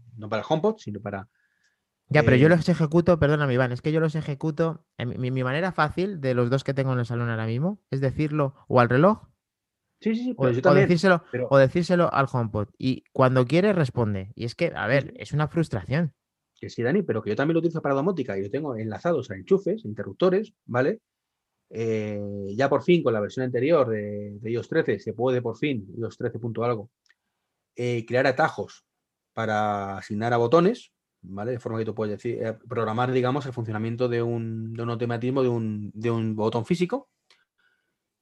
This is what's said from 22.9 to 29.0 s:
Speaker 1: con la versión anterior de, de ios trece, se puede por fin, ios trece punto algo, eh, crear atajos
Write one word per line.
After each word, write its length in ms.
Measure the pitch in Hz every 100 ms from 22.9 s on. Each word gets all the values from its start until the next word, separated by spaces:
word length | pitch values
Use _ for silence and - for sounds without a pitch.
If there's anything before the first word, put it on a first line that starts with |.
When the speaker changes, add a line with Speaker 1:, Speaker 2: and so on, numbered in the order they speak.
| 175
Speaker 1:
con 100 | 143
la 80 | 110
versión 240 | 104 -
anterior 440 | 131 123 135 165 117
de, 500 | 107 104 104 104 104
de 100 | 110
ios 180 | 117 -
trece, 300 | 160 139 104
se 140 | -
puede 300 | 104 127 123
por 140 | 120 110
fin, 300 | 151 127 98 110
ios 200 | 110 -
trece 220 | 123 120
punto 260 | 117 110
algo, 260 | 117 113 107 _ _ _ _ _ _ _ _ -
eh, 280 | 123 120 113
crear 200 | 120 135
atajos 580 | 131 160 - 92 - _ _